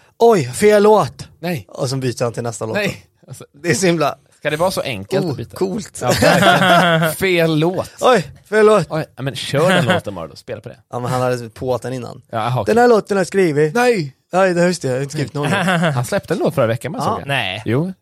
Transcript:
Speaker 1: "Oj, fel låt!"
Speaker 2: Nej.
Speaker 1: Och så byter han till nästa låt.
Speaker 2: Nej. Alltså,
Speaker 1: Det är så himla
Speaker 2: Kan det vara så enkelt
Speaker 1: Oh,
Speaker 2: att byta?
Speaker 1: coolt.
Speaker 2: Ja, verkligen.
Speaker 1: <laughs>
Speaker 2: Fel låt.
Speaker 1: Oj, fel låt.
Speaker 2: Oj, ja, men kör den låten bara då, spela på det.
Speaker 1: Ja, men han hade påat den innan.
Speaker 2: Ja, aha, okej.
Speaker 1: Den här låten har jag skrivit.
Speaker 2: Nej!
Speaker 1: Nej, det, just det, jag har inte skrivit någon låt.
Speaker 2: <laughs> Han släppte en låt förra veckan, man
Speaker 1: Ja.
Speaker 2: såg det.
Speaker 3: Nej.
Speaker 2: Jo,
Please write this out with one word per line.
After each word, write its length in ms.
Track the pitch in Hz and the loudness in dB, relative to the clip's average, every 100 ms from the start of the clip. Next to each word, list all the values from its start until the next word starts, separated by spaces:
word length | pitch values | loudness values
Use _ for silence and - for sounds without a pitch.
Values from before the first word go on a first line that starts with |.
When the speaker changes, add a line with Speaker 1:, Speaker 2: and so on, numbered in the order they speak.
| _ - | _ 2
Speaker 1:
"Oj, 260 | 233 208 123 | 4 4 0
fel 380 | 123 208 208 | 2 4 6
låt!" 440 | 208 214 143 - - _ | 6 4 2 -6 -20 _
Speaker 2:
Nej. 260 | 165 156 - | -8 -8 -8
Speaker 1:
Och 220 | - 127 | -8 -6
så 60 | 131 | -4
byter 280 | 127 113 | -4 -2
han 100 | 120 | -4
till 100 | 113 | -4
nästa 220 | 117 - 110 | -8 -6 -6
låt. 100 | 202 | -4
Speaker 2:
Nej. 300 | 202 - _ _ - | -4 -6 _ _ -20
Alltså, 180 | 135 - 143 | -20 -20 _
Speaker 1:
Det 60 | 170 | -2
är 40 | |
så 120 | 156 185 | 0 2
himla 300 | 170 143 - _ _ | 2 0 -4 _ _
Speaker 2:
Kan 100 | 147 | -6
det 60 | 151 | -2
vara 140 | 180 | -2
så 100 | - | -2
enkelt 440 | - 104 95 190 175 | -6 -8 -4 -2 -2
Speaker 1:
Oh, 60 | |
Speaker 2:
att 60 | 117 | -6
byta? 200 | 117 - | -8 -4
Speaker 1:
coolt. 420 | 190 208 - - | -4 -4 -8 -6
Speaker 2:
Ja, 100 | 123 - | -2 2
verkligen. 920 | - 180 190 180 185 175 175 165 165 | 4 4 4 4 4 4 4 2 0
Speaker 1:
<laughs> 40 | 151 | -2
Speaker 2:
Fel 440 | 190 175 165 156 | 0 2 2 2
låt. 320 | 165 180 - - | 0 -2 -8 -2
Speaker 1:
Oj, 300 | 226 233 - - - | 2 2 0 -10 -4
fel 160 | 214 214 | 2 4
låt. 220 | 214 156 | 4 2
Speaker 2:
Oj, 160 | 160 - - | -6 -8 -8
ja, 60 | |
men 120 | 135 139 | -8 -8
kör 340 | - 139 175 | -4 0 2
den 160 | 180 135 | 2 2
låten 300 | 175 - 92 | 0 -4 -10
bara 120 | 82 | -12
då, 80 | - | -14
spela 260 | - 104 | -14 -12
på 80 | 117 | -14
det. 80 | - _ | -20 _
Speaker 1:
Ja, 80 | 123 | -8
men 120 | 123 | -4
han 100 | 127 | -2
hade 280 | 127 123 113 | -2 -2 -8
påat 320 | - 127 120 | -8 -4 -4
den 120 | 123 | -4
innan. 280 | 127 117 - - | -10 -10 -16 -10
Speaker 2:
Ja, 80 | 113 | -4
aha, 220 | 113 123 | -2 -2
okej. 140 | 107 214 | 0 4
Speaker 1:
Den 60 | |
här 80 | 240 | 4
låten 280 | 220 - 202 | 4 2 -2
har 20 | |
jag 80 | 180 | -2
skrivit. 460 | 196 180 143 156 | 0 0 2 0
Speaker 2:
Nej! 420 | 226 247 220 143 - _ | 2 0 0 -2 -10 _
Speaker 1:
Nej, 200 | 175 190 | 0 2
det, 120 | 175 175 | 2 0
just 140 | 175 | 0
det, 60 | 135 | -4
jag 80 | 127 | -4
har 60 | |
inte 100 | 139 | -4
skrivit 200 | 151 135 | -6 -6
någon 100 | 143 | -4
låt. 100 | 147 | -2
Speaker 2:
<laughs> 400 | 196 180 175 170 | 0 0 0 0
Han 120 | 127 123 | 0 -2
släppte 280 | 202 - | -4 -2
en 60 | 185 | -2
låt 160 | 247 143 | -2 0
förra 120 | 113 | 0
veckan, 240 | 113 123 | -2 -6
man 100 | 240 | -4
Speaker 1:
Ja. 40 | 160 | -4
Speaker 2:
såg 100 | 233 | -4
det. 60 | - | -4
Speaker 3:
Nej. 340 | 135 98 101 110 | -4 -4 -6 -2
Speaker 2:
Jo, 280 | 123 180 185 | -2 -2 -6